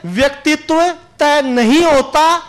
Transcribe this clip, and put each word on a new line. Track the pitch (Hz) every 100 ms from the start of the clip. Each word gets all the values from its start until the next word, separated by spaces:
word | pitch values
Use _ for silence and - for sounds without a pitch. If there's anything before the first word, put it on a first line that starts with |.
| 170
व्यक्तित्व | 190 277 277 311 302 - 320 349 339 - -
तय | 294 294
नहीं | 269 247 226 302
होता। | 339 277 262 302 320 349